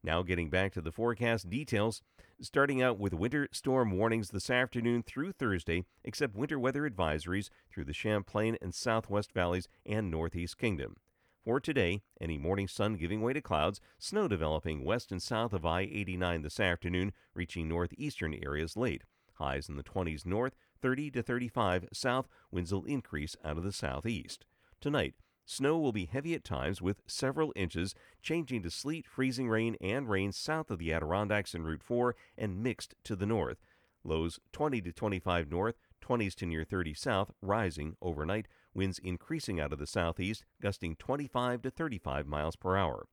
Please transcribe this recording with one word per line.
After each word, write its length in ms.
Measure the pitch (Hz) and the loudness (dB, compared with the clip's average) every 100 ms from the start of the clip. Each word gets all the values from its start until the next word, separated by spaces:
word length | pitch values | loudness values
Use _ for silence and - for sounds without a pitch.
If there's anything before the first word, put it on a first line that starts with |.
Now 200 | 80 82 | 2 0
getting 280 | 87 90 82 | 2 0 2
back 220 | 90 95 | 2 2
to 80 | 92 | 0
the 100 | 78 | -6
forecast 580 | - 117 110 120 113 92 | 0 0 2 2 0 0
details, 540 | 117 151 107 110 110 _ _ - _ | -6 0 2 2 0 _ _ -20 _
starting 420 | 123 139 143 131 | -2 4 4 4
out 160 | 127 104 | 4 4
with 160 | 101 | 0
winter 340 | 87 110 147 139 | 2 0 0 -2
storm 400 | - - 131 117 | -4 2 4 4
warnings 380 | 92 113 113 101 | 4 4 2 0
this 200 | 98 - | -4 0
afternoon 540 | 123 127 123 117 120 | 2 2 2 2 2
through 280 | - - 170 | 0 -6 -6
Thursday, 520 | - 127 90 85 85 92 _ | -2 0 0 2 0 0 _
except 320 | - - 143 | -10 -2 -2
winter 240 | 101 147 147 | 0 -2 2
weather 300 | 123 135 151 | 2 2 -2
advisories 600 | 98 82 76 80 95 101 _ _ | 0 2 2 0 -2 -2 _ _
through 140 | - | -8
the 80 | 69 | -6
Champlain 640 | - 110 104 98 107 110 113 | -2 0 0 0 0 2 0
and 140 | 92 | -4
Southwest 580 | - 123 113 - 101 101 | -4 0 0 2 0 0
Valleys 360 | 110 87 90 - _ - | 0 2 2 -2 _ -4
and 240 | 107 101 | -2 0
Northeast 480 | 80 82 87 87 - | 0 -2 -2 -4 0
Kingdom. 380 | 120 85 58 50 _ _ _ _ | 0 0 -4 -10 _ _ _ _
For 160 | - 123 | -2 0
today, 420 | - 139 87 101 _ - | 2 2 2 2 _ -8
any 180 | 82 78 | -4 -2
morning 280 | 80 98 98 | 0 0 0
sun 280 | - 104 | 0 0
giving 260 | 104 85 107 | 0 -2 0
way 120 | 113 | 0
to 80 | 139 | -2
clouds, 400 | - 78 82 98 - _ | 0 2 2 0 -14 _
snow 280 | - 208 190 | -4 0 2
developing 580 | 95 78 78 85 76 | 2 2 2 0 -2
west 280 | 69 117 - | 0 -2 -2
and 100 | 92 | -6
south 300 | - 110 117 | -2 0 0
of 120 | 101 | 0
I 180 | 80 85 | 2 2
eighty-nine 600 | 98 104 95 90 90 85 | 0 -4 -4 0 0 0
this 160 | 76 - | -2 0
afternoon, 540 | 95 85 90 90 98 - _ | 2 2 0 0 0 -4 _
reaching 340 | 92 90 87 80 | -8 -6 -4 -2
northeastern 680 | 82 87 - 147 - 82 76 | 0 -2 -2 -8 -4 -4 -4
areas 340 | 67 73 80 104 | -4 -2 -2 0
late. 280 | 123 71 - _ _ | -2 -2 -8 _ _
Highs 340 | _ 71 67 73 | _ -2 -2 -4
in 80 | 71 | -10
the 80 | |
twenties 420 | 71 95 87 78 87 | -6 -2 -2 -2 -2
north, 300 | 101 131 - _ _ | 0 0 -4 _ _
thirty 300 | 131 131 151 | 0 0 -2
to 100 | 127 | -4
thirty-five 680 | 113 123 123 123 104 92 92 | 0 -2 0 2 4 2 0
south, 360 | - 131 127 135 - _ | -2 2 2 0 -12 _
winds 220 | 90 85 | -4 0
will 120 | 95 | -2
increase 520 | 71 143 - 78 73 - | 0 -4 -2 -6 -6 -6
out 120 | 80 76 | -6 -2
of 60 | |
the 80 | 92 | -4
southeast. 720 | - 69 67 110 104 60 - _ _ _ _ | -2 -4 -2 -2 -4 -6 -14 _ _ _ _
Tonight, 340 | 147 147 76 - _ _ - | 0 2 0 -4 _ _ -12
snow 320 | - 135 165 | 0 2 4
will 140 | 147 | 2
be 140 | 107 85 | 0 -2
heavy 280 | 120 156 | -2 -2
at 80 | 160 | -4
times 400 | - 69 69 101 | -2 -2 0 0
with 200 | 87 104 - | 0 -2 -6
several 460 | - 135 139 156 | -2 0 2 0
inches, 400 | - 92 82 95 - - _ | 0 -2 0 -4 -4 -18 _
changing 440 | - 165 147 123 | -4 -2 0 -2
to 60 | 110 | -4
sleet, 360 | - 139 160 - | -6 -4 -6 -8
freezing 420 | - 131 123 123 | 0 0 2 2
rain, 280 | 110 117 110 | 2 2 0
and 280 | 95 120 127 | -2 -2 2
rain 240 | 98 98 | 2 2
south 400 | 95 - 160 156 | -2 -2 -2 -2
of 80 | 92 | -4
the 120 | 82 | 0
Adirondacks 640 | 80 76 92 104 104 98 | 0 2 2 2 0 0
and 100 | 87 | -4
Route 200 | 80 80 | -4 -4
four 320 | - 120 123 120 - - | 0 2 2 0 -12 -6
and 280 | 107 92 | -4 0
mixed 320 | 120 - - - | -2 -2 -8 -14
to 100 | - | -6
the 120 | 101 101 | -2 2
north. 320 | 113 67 58 _ _ _ _ | 2 0 -4 _ _ _ _
Lows 380 | 82 80 82 - _ | -2 0 0 -4 _
twenty 280 | - 151 127 | -2 0 0
to 120 | 87 | -2
twenty-five 560 | - 107 92 92 87 78 | -2 -2 0 2 2 2
north, 280 | 85 107 - _ _ | 0 0 -2 _ _
twenties 340 | - 123 101 | 0 2 2
to 120 | - 87 | -2 -2
near 180 | 80 | -2
thirty 280 | 78 92 82 | 0 -2 -2
south, 380 | 76 - 101 101 - | -2 0 2 2 -4
rising 540 | 95 107 98 76 73 - | 0 2 2 -2 -6 -4
overnight, 460 | 90 73 76 107 104 _ _ | -4 -2 0 0 -2 _ _
winds 240 | 95 95 90 | 0 0 0
increasing 600 | 92 87 - 160 - 87 | -4 -6 -4 -4 -2 -2
out 120 | 73 | -2
of 60 | 73 | -2
the 80 | 73 | -2
southeast, 580 | - 85 - 92 107 - _ | 0 2 2 -2 -4 -10 _
gusting 360 | 101 98 87 82 | -4 -2 -4 -6
twenty-five 680 | - 139 143 123 123 123 | -2 -2 -2 0 0 0
to 80 | 131 | -4
thirty-five 560 | - 160 101 - 67 71 | -4 -4 -4 -2 -2 -2
miles 300 | 73 78 - | 0 -2 -2
per 200 | 92 95 | 2 4
hour. 300 | 87 55 50 | 2 0 -10